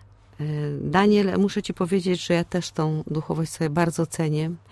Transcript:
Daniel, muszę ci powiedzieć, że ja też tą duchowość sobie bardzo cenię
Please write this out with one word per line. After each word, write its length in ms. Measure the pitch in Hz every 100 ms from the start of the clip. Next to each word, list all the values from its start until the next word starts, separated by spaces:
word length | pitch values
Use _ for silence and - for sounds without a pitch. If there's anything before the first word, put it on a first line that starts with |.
| - - _ - 147 147 147 143
Daniel, 580 | 143 175 208 208 196 180
muszę 240 | 196 208
ci 120 | -
powiedzieć, 520 | - 175 190 180 180 -
że 80 |
ja 100 | 170
też 260 | 170 180 -
tą 340 | - 156 156 -
duchowość 460 | 156 - 160 160
sobie 180 | - 160
bardzo 360 | 147 165 160 160
cenię 440 | - 156 151 160 175 _